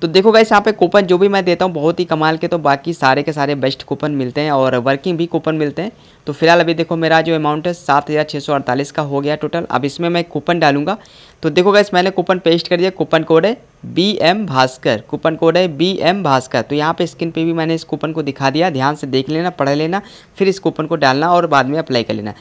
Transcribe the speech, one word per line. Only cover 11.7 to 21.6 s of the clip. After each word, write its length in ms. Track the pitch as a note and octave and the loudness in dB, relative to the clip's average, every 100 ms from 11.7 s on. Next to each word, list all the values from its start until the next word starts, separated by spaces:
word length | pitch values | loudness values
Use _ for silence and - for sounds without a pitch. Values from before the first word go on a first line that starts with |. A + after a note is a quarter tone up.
गाइस, 220 | G3+ G3+ | 4 4
मैंने 160 | F3+ F#3+ | 2 0
कूपन 300 | F#3 E3+ F#3 | 0 -2 0
पेस्ट 280 | E3+ E3+ - | 0 0 0
कर 100 | F3 | 0
दिया, 120 | F#3 | 0
कूपन 340 | F#3 D#3 E3 | -2 0 0
कोड 220 | D#3+ D#3+ G3+ | 2 2 2
है 100 | B3+ _ _ A#2+ | -2 _ _ -6
बीएम 600 | C3 G3 G#3 D#3+ G#3 F#3+ | -2 0 2 0 0 0
भास्कर, 560 | C3 C3 - D3+ G#2+ | 0 0 0 -4 -4
कूपन 340 | - D3 - D3+ | -4 -4 -4 0
कोड 220 | E3 E3+ | 2 2
है 100 | F#3 | 0
बीएम 540 | C#3 F3+ F#3+ D#3+ G3 | 0 -2 0 0 0
भास्कर। 380 | D#3+ C3 - B2+ | 0 0 0 -4
तो 140 | - D3 | -2 -2
यहाँ 180 | D3+ | -2
पे 140 | E3 E3+ | -2 -4
स्क्रीन 240 | - E3 | -4 -6
पे 140 | E3 E3 | -2 -2
भी 80 | |
मैंने 220 | E3 D#3+ D#3+ | -2 -2 -2
इस 80 | |
कूपन 280 | - D#3 D#3 | -4 -6 -4
को 120 | D#3 | -4
दिखा 260 | C#3+ C3+ C3+ | -6 -2 0
दिया, 200 | D3 F3+ | 2 0
ध्यान 260 | C3+ C3+ D3+ | 0 -2 -2
से 120 | C#3 | -2
देख 220 | C3 C3+ | -2 -2
लेना, 200 | D#3 F3 | -2 -4
पढ़ 180 | F3 C#3 | -2 -2
लेना, 320 | C#3+ D#3+ G3 - - - - | 0 -2 -4 -8 -18 -16 -2
फिर 100 | G3 | -2
इस 120 | F#3 | 0
कूपन 260 | E3 D3+ D#3 | -2 -4 -4
को 100 | E3 | 0
डालना 340 | C#3 C#3 E3 | 2 2 2
और 140 | F3 E3+ | 2 4
बाद 180 | C#3 | 2